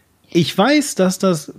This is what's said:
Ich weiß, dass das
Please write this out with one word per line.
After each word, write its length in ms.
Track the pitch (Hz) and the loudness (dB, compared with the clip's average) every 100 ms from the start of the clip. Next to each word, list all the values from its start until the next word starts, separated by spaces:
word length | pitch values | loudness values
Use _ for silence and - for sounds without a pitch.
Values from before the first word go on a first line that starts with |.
| _ _ _ 170 | _ _ _ -2
Ich 220 | 170 - | 0 0
weiß, 380 | 220 294 - - | 2 2 0 0
dass 240 | 185 185 | -2 0
das 340 | 190 165 - | 0 -2 -6